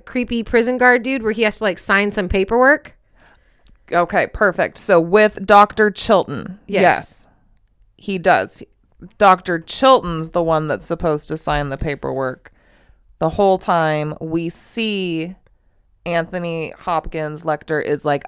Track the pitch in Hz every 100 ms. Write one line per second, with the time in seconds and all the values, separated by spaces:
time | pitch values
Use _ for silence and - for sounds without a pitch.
0 | - 254 240 233 214 240 226 254 247 247
1 | 240 269 214 226 214 - 214 175 - 196
2 | 208 208 175 196 185 233 262 302 - _
3 | _ _ _ _ _ _ - - - 175
4 | 175 190 - - 202 180 - - - 170
5 | 170 214 214 - 196 208 208 - 208 -
6 | - 190 - 127 - 190 - 196 180 -
7 | - - - _ _ _ _ _ _ _
8 | - 185 180 123 98 - - _ _ _
9 | 175 - 202 180 - 170 165 - 247 262
10 | 175 160 165 175 165 156 151 110 - 170
11 | 170 151 - 156 - 147 143 135 160 139
12 | 139 131 131 131 - _ _ _ _ _
13 | _ - 160 165 196 185 - 170 156 151
14 | 151 - 160 165 170 - - 233 220 202
15 | 180 160 170 190 _ _ _ _ _ _
16 | 175 170 170 180 170 165 156 - - 160
17 | - 160 151 151 165 151 - 151 - 147
18 | 147 143